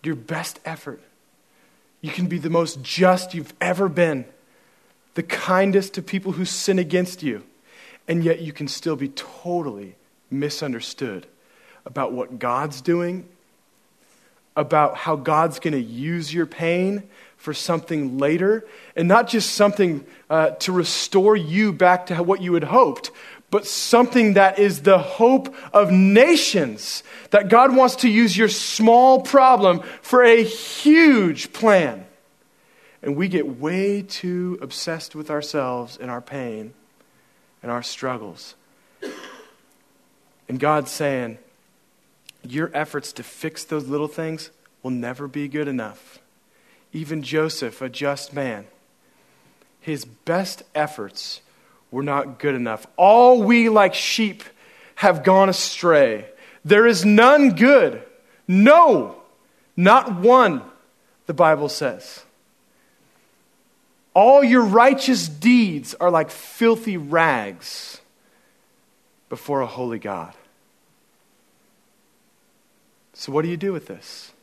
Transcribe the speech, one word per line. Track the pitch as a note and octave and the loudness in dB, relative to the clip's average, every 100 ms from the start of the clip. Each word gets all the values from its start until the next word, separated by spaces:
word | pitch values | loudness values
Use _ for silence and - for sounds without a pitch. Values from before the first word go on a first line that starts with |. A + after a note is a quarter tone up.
Your | D#3+ | -8
best | D3 A#2 D#3+ E3 - | -10 -10 -12 -12 -14
effort. | - D#3+ C#3+ - _ _ _ _ _ _ _ _ _ _ | -16 -16 -16 -20 _ _ _ _ _ _ _ _ _ _
You | D#3 | -14
can | - F3+ | -6 -6
be | F3 | -4
the | D#3 | -2
most | E3 E3 C#3+ | -2 -2 -8
just | C3 - F#3 F#3 F#3 | -12 -2 0 0 -4
you've | E3+ C#3 - | -14 -16 -8
ever | F3 F3+ G3 | -6 -2 -4
been, | D#3 E3+ C#3 A#2+ _ _ _ _ _ _ _ _ | -2 -2 -2 -10 _ _ _ _ _ _ _ _
the | - | -12
kindest | E3 - - F#3 G3 G3 F#3+ | -8 -8 -2 0 2 0 -2
to | - | -12
people | - G3 F#3+ | -10 -8 -8
who | D#3 F3+ | -8 -8
sin | - - F#3+ | -6 -4 -2
against | E3 F3+ F3+ - | -2 -4 -4 -8
you, | D3+ G#2 - _ _ _ - _ - | -10 -10 -14 _ _ _ -20 _ -6
and | E3+ | -4
yet | E3 E3 | -2 -4
you | E3 | -6
can | C#3+ C#3+ | -12 -12
still | - E3 D3 | -10 -8 -6
be | C#3 | -8
totally | - - - F3 F3 D3 G2+ G2 _ _ _ _ | -10 -18 -16 -8 -8 -8 -12 -18 _ _ _ _
misunderstood | C3+ D3 D3 D3 A#2 - - C3 F#2+ - _ _ _ _ _ | -8 -8 -8 -10 -10 -12 -12 -12 -12 -16 _ _ _ _ _
about | - C3+ C3 | -16 -8 -8
what | B2 - B2 | -8 -10 -8
God's | B2 B2 D3 C3 | -6 -4 -6 -8
doing, | - E3+ F3 F3+ - _ _ _ _ _ _ _ _ _ _ _ _ - | -4 -4 -4 -10 -16 _ _ _ _ _ _ _ _ _ _ _ _ -8
about | D3 D3+ D3 - | -2 0 0 -2
how | - D#3 | -6 -6
God's | C3 D#3 E3 C#3+ | -2 0 -2 -4
gonna | E3 C#3+ | -6 -6
use | A2+ A#2 D3 E3+ D3 | -8 -10 -8 -8 -8
your | E3 D#3 | -6 -8
pain | - E3 F3 F#3+ G3+ G3 _ _ _ | -6 -4 -2 -2 -6 -12 _ _ _
for | - | -14
something | C#3+ - E3 - D#3 C#3 C3 | -12 -6 -6 -4 -6 -6 -4
later, | C#3 E3 F#3+ A3 A3 - - - | -2 0 0 -2 -6 -20 -14 -4
and | F3 | 4
not | G#3+ A#3+ | 4 4
just | A#3 - | -2 -4
something, | - G#3 G#3 F#3 D3 - - _ | 0 0 2 -2 -2 -10 -20 _
uh, | D#3 D#3 | 0 0
to | - - | -2 -4
restore | F3+ D#3+ - - G3 G3 G#3+ | -2 -2 -6 -2 2 4 2
you | D#3 F3 G#3+ | 0 -2 -2
back | D#3+ F3+ F3+ F3+ | 2 2 2 -2
to | E3+ | -6
what | F3 G3 | -2 -2
you | F3+ | 0
had | E3+ | -2
hoped, | C#3+ B3 F3+ B2+ - - - - _ | 2 2 2 -2 -12 -20 -20 -20 _
but | G#3 G3+ | -4 -4
something | - - A#3 B3 B3 G#3+ | -10 2 2 4 2 4
that | G3 G3 F#3+ | 4 4 4
is | G3+ D3 | 0 2
the | G3+ F#3 | 2 2
hope | - - A#3 C4+ C4+ - - | 2 0 2 2 -2 -16 0
of | - G3+ | 2 4
nations, | F#3 F#3+ G3+ D4 E4 - G3 C3+ G#2+ - - - - - | 4 6 6 6 4 0 -2 -4 -8 -12 -14 -16 -20 0
that | G#3 G3+ | 2 4
God | A3+ C4+ | 6 6
wants | B3+ B3+ B3+ | 6 4 2
to | B3 | 2
use | G#3+ A#3 F3+ | 4 2 2
your | A3 | 0
small | F3+ - - A3 A#3 C4 C4 | 0 -8 2 4 6 6 4
problem | C4+ C#4 C4 B3 F#3+ F3 - - | 4 4 6 4 4 0 -4 -20
for | - B3 | 0 4
a | A#3+ A#3 | 6 6
huge | A3+ - - - D4 D#4 E4 B3 F#3 C#3+ - | 2 -6 -12 -2 4 6 6 6 2 -2 -10
plan. | - A3 G3 D3 G#2 F#2 _ _ _ _ _ _ _ _ _ | -2 2 2 2 -6 -18 _ _ _ _ _ _ _ _ _
And | C#3 C#3+ | -8 -4
we | F#3 | -4
get | F3 D3 A#2+ | -4 -6 -8
way | D3+ F#3 G3 G3+ | -6 -4 -4 -6
too | G3 - F3+ F3+ F3+ F3+ | -8 -10 -8 -6 -8 -10
obsessed | C#3 - - E3 - D3+ | -14 -12 -10 -12 -14 -18
with | D3+ | -10
ourselves | D3+ D3 D#3 B2+ B2 A#2+ - | -10 -6 -8 -6 -8 -12 -16
and | B2 | -14
our | A#2+ | -14
pain | A#2+ C#3 B2 A2 G#2+ _ _ _ _ _ _ _ _ _ | -12 -14 -12 -12 -16 _ _ _ _ _ _ _ _ _
and | A#2 | -10
our | A#2+ | -10
struggles. | A#2 - C3+ B2 G#2 F#2+ - _ _ _ _ _ - - - - - _ _ _ _ _ _ _ _ _ _ | -10 -10 -10 -10 -14 -20 -20 _ _ _ _ _ -18 -18 -20 -20 -20 _ _ _ _ _ _ _ _ _ _
And | B2+ | -6
God's | C#3+ D3+ C3 | -2 -2 -4
saying, | - D3 C3+ A#2+ A2+ _ _ _ _ _ _ _ _ - _ - | -8 -6 -6 -8 -14 _ _ _ _ _ _ _ _ -20 _ -12
"Your | C3+ D#3+ | -8 -6
efforts | D3 D3+ D3 - | -6 -8 -10 -12
to | - | -18
fix | A#2 - D#3+ D3+ | -20 -14 -14 -12
those | - D#3 C3 | -10 -10 -6
little | D3 D3 | -8 -8
things | D3+ D#3+ D#3+ - _ _ _ | -10 -12 -12 -16 _ _ _
will | C3 | -10
never | B2+ A#2+ B2+ C#3+ | -8 -10 -12 -12
be | C#3+ C#3+ | -10 -10
good | D3+ C#3+ | -8 -6
enough." | C3 G#2+ - _ _ _ _ _ _ _ _ _ | -8 -10 -16 _ _ _ _ _ _ _ _ _
Even | D#3+ D3+ D#3+ | -14 -10 -10
Joseph, | B2+ D#3 D#3 D#3 B2 - | -6 -4 -4 -6 -12 -10
a | C3 | -14
just | A#2 C#3+ C#3 - | -8 -6 -6 -10
man, | C#3+ C3+ G#2+ G2+ _ _ _ _ _ _ _ _ _ _ _ | -10 -10 -10 -16 _ _ _ _ _ _ _ _ _ _ _
his | - D3 | -12 -10
best | B2 A2+ - E3+ F#3 - - | -12 _ -6 -4 -4 -12 -12
efforts | D3+ D3+ - G2+ - - - _ _ _ _ _ | -6 -6 -8 -14 -14 -16 -16 _ _ _ _ _
were | B2 | -10
not | C#3+ C#3+ C#3 A#2+ | -4 -4 -6 -8
good | D3 | -6
enough. | C3 A#2+ A2 - - | -4 -6 -8 -12 2
"All | F#3 A3+ B3 B3+ | 6 8 8 6
we | G3+ A#3 A3+ | 4 4 4
like | G#3+ F#3+ | 4 4
sheep | - - - A3 F#3 - _ _ _ _ - | 0 -6 -4 -4 -6 -20 _ _ _ _ 0
have | G3+ E3+ | 0 2
gone | C#3+ F#3+ F#3+ | 2 4 2
astray. | F#3 - - F3 D#3 C3 G#2+ G#2 - - _ | 0 -6 -4 2 4 2 0 -10 -20 -20 _
There | D3+ G3+ A#3 | 2 4 4
is | G3 | 4
none | G3 G#3 A#3+ D4 C#4 | 4 6 8 8 4
good. | E3 A#3+ C#4+ D#3+ A2+ - _ _ _ - | 4 6 6 4 -2 -16 _ _ _ -2
No, | F#3 A3 D#4+ E4 F#3 G#2+ - _ _ _ _ _ - | 4 6 8 6 4 -2 -12 _ _ _ _ _ 0
not | F3+ B3 C4 F3+ | 4 4 2 0
one," | G3+ B3+ A3+ C#3 - _ _ _ _ _ - | 4 6 4 0 -10 _ _ _ _ _ -12
the | |
Bible | D#3+ E3 D3+ D3 | 0 2 2 -2
says. | - C3+ G#2 - - _ _ _ _ _ _ _ _ _ _ _ _ _ _ _ _ _ _ _ | -6 -8 -8 -18 -20 _ _ _ _ _ _ _ _ _ _ _ _ _ _ _ _ _ _ _
"All | F#3 A3 C#4 | 4 6 6
your | C4 B3+ | 6 2
righteous | A3 G#3+ B3+ C4+ - A#3+ E3 | 4 4 4 2 -2 -2 -4
deeds | D3 G#3+ B3 G#3 D3+ B2+ | -2 2 4 2 -4 -12
are | - F3 | -4 0
like | E3 D3+ | 0 -2
filthy | - - - A#3 A3+ A3+ F#3 | -10 -20 -2 0 0 -2 -8
rags | C#3+ E3 E3 B2+ G2+ F2 - - - - _ _ _ _ _ _ _ _ _ _ _ _ _ | -2 0 2 0 -6 -14 -18 -18 -18 -20 _ _ _ _ _ _ _ _ _ _ _ _ _
before | A#2+ - C#3 | -16 -6 -6
a | A#2+ | -6
holy | A#2+ B2 A2+ | -8 -10 -8
God." | G#2 F#2 E2+ _ _ _ _ _ _ _ _ _ _ _ _ _ _ _ _ _ _ _ _ _ _ _ _ _ _ _ _ | -10 -10 -12 _ _ _ _ _ _ _ _ _ _ _ _ _ _ _ _ _ _ _ _ _ _ _ _ _ _ _ _
So | _ - | _ -6
what | C#3+ | -4
do | E3 | -4
you | E3+ | -6
do | G3 | -8
with | F3 - | -8 -12
this? | F#2+ - - - _ | -20 -20 -20 -20 _